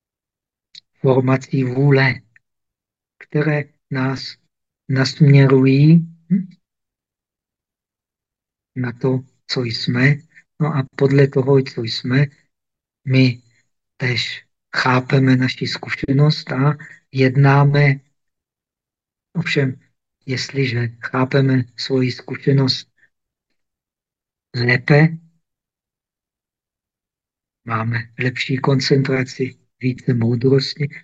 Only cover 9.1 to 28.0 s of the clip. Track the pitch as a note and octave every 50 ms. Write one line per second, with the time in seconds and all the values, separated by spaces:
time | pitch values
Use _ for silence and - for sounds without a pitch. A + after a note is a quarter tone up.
9.1 | B2+ B2+ - - _ _ _ - - C3+ B2 A#2 A2+ - - - B2 B2 C3 C#3
10.1 | D3 C#3+ - _ _ - _ _ _ - D#3 D3 D3+ C#3 C3 - _ - C#3+ C3
11.1 | C#3 C#3 C#3 C3+ - C#3 B2 C3+ C#3 C3+ C3 C3+ - - A#2 A2+ - - - B2+
12.1 | B2 C#3 D3 C#3+ - _ _ _ _ _ _ _ _ _ _ _ _ _ _ C3
13.1 | B2+ C3 C3 B2+ A#2 - _ _ _ _ _ _ _ _ _ _ _ - C3 B2
14.1 | A#2+ A2+ - - - - - _ _ _ _ _ - - - B2+ B2 B2+ B2+ -
15.1 | C#3+ C3+ C3 C3 C3 B2+ C3 B2+ - - C3+ B2 - - - - - - - -
16.1 | C3+ C3+ D3 D3+ D3 - - - C3+ C3 C3+ D3 D3 - - - - - _ _
17.1 | - C3 C3 C3 B2 C#3+ C#3 C#3 C#3 C#3+ C#3+ C#3+ C#3+ C#3+ D3 C#3+ C#3 C#3 - _
18.1 | _ _ _ _ _ _ _ _ _ _ _ _ _ _ _ _ _ _ _ _
19.1 | _ _ _ _ - F3 E3 - - D3 C3+ C3 B2+ - _ _ _ _ _ _
20.1 | _ _ _ C3+ B2+ B2 - - - C#3 C3+ B2 A2+ A#2+ A#2+ A#2 - - - -
21.1 | - C3 C3 C3 - C#3 C3+ C3+ C3 C3 B2 - _ - - - C3+ C3 B2+ B2
22.1 | A2+ - - - B2+ - - D3 C3+ C3+ C3+ B2+ - - - _ _ _ _ _
23.1 | _ _ _ _ _ _ _ _ _ _ _ _ _ _ _ _ _ _ _ _
24.1 | _ _ _ _ _ _ _ _ - B2 A#2+ B2 B2 B2 - - D3 D3 D#3 D#3+
25.1 | E3 - - _ _ _ _ _ _ _ _ _ _ _ _ _ _ _ _ _
26.1 | _ _ _ _ _ _ _ _ _ _ _ _ _ _ _ _ _ _ _ _
27.1 | _ _ _ _ _ _ _ _ _ _ _ - A2+ A2 A2 A#2 A2+ A2+